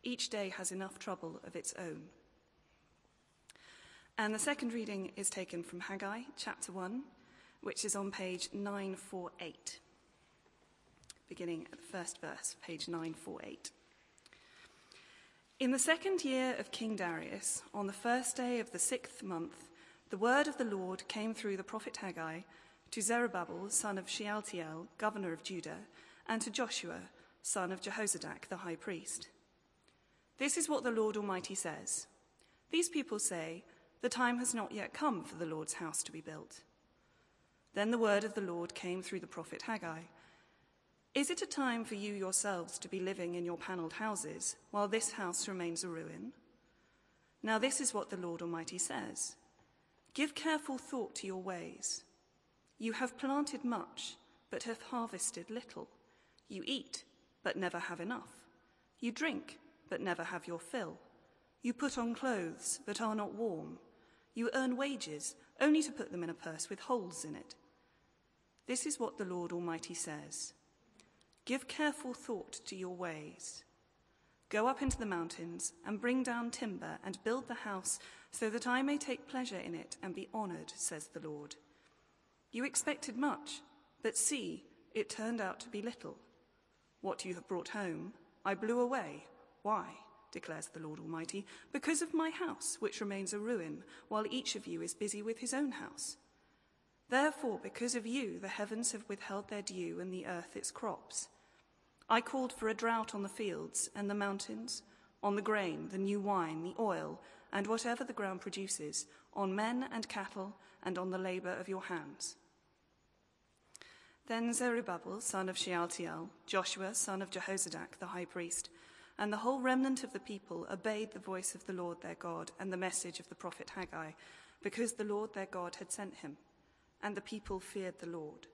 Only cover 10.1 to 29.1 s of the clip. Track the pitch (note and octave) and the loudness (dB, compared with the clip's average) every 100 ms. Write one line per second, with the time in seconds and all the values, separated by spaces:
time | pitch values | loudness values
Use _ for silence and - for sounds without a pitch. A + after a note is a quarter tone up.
10.1 | _ _ _ - _ _ _ _ - - | _ _ _ -20 _ _ _ _ -20 -20
11.1 | - - E3+ F3 D#3+ - - - F#3+ E3+ | -20 -14 -6 -2 -2 -4 -12 -8 -6 -6
12.1 | - D#3 C#3 - - - D#3+ D#3+ E3+ E3 | -6 -6 -4 -6 -6 -8 -6 -2 -2 -2
13.1 | D#3 - E2 - - - - - - - | -6 -8 -8 -8 -10 -12 -14 -20 -20 -20
14.1 | - - - - - - - - - - | -20 -20 -20 -20 -20 -20 -20 -20 -20 -20
15.1 | - - - _ _ B3+ C4 D#4+ D#4+ F#4+ | -20 -20 -20 _ _ 4 6 6 6 4
16.1 | F#4 C4+ C4 B3+ - - - A3 G#3 F3+ | 4 4 4 4 2 -2 -4 -2 2 0
17.1 | D#3+ D#3+ G3 - - - G#3 G3+ G3+ A#3 | 0 -4 -2 0 -2 -2 -2 -2 0 2
18.1 | B3 B3+ - B3 A#3+ G#3+ E3+ - B3+ - | 4 2 0 2 2 0 2 2 2 -2
19.1 | - G3 E3 E3 - - - - - - | -8 -4 -2 -4 -8 -18 -20 -20 -20 -8
20.1 | F#3+ A#3 C4+ D4 C#4+ A#3+ G3+ F#3 F#3 - | 2 6 8 6 2 2 2 0 -4 -4
21.1 | A3 A3 G#3+ G#3+ F#3+ F#3+ A3 - - G3 | -2 -2 0 0 -2 -2 -6 -6 -4 -6
22.1 | E3 D#3+ D#3+ - - - - - A3+ A3 | -4 -4 -4 -10 -20 -20 -20 -8 0 4
23.1 | A#3+ A#3+ F#3+ E3+ F3 G3 - G#3+ F#3+ F#3 | 4 4 2 -2 -4 2 2 2 -2 -2
24.1 | - G#3 G#3+ G#3 F3+ D#3+ D#3+ F#3+ - G#3+ | -4 0 -2 -2 -6 -4 -6 -10 0 0
25.1 | A3 F3+ D#3+ - F3+ D#3 D#3+ G#3+ - - | 2 -2 -2 -4 -4 -4 -8 -12 -20 -20
26.1 | - - A3+ - - A#3+ - E3+ E3 F#3 | -16 -2 0 0 0 0 -2 -4 -8 -10
27.1 | - - - - G#3 F3+ F#3+ G#3 G3 G#3 | -18 -20 -8 0 2 2 -2 -4 0 2
28.1 | E3+ D#3+ - - F3+ F#3 E3 - E3+ - | 2 -2 -8 -8 -6 -4 -4 -4 -4 -4